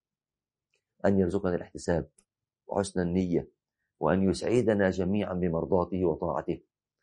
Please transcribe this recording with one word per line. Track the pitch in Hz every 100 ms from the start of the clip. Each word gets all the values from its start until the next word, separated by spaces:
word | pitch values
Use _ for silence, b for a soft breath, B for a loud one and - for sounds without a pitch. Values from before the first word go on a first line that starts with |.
| _ _ _ _ _ _ _ _ _ _ 98
أن | 98
يرزقنا | 90 98 92 85
الاحتساب | - 76 - 85 - _ _ _ _ _ -
وحسن | - 95 92
النية، | 87 90 90 80 - _ _ _ _ -
وأن | 76 92 95
يسعدنا | - - 120 107 101 95
جميعًا | 92 90 104 90
بمرضاته | 90 90 80 78 92 87 92 87
وطاعته، | 76 85 71 85 80 _ _ _ _